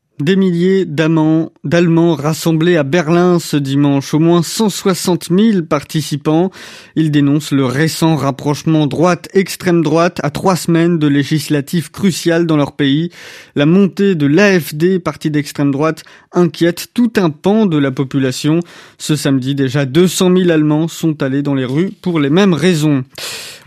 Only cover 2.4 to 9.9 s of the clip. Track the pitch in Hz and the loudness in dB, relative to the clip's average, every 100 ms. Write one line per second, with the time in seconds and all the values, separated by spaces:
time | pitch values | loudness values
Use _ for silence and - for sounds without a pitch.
2.4 | 170 160 175 170 139 175 151 170 180 175 | 0 0 2 2 2 0 2 2 4 2
3.4 | - 147 135 139 143 139 131 151 165 170 | 0 -2 0 0 2 0 0 0 2 2
4.4 | 160 - 220 - 196 180 - 170 - 180 | 0 -2 -2 -2 -2 -2 -2 -2 0 2
5.4 | 226 196 165 147 - 160 143 147 156 156 | 2 0 -2 -4 -4 -6 -4 -4 0 0
6.4 | 185 - - - - - 160 147 143 151 | 0 -6 -20 -20 -8 -2 0 2 2 0
7.4 | 147 139 131 131 160 - 165 156 139 131 | -2 -2 0 0 -2 0 0 0 -2 -4
8.4 | 143 143 165 156 147 135 180 170 - 196 | -4 -4 0 0 0 0 0 0 -2 -2
9.4 | 185 - 180 170 156 | -2 -4 0 0 2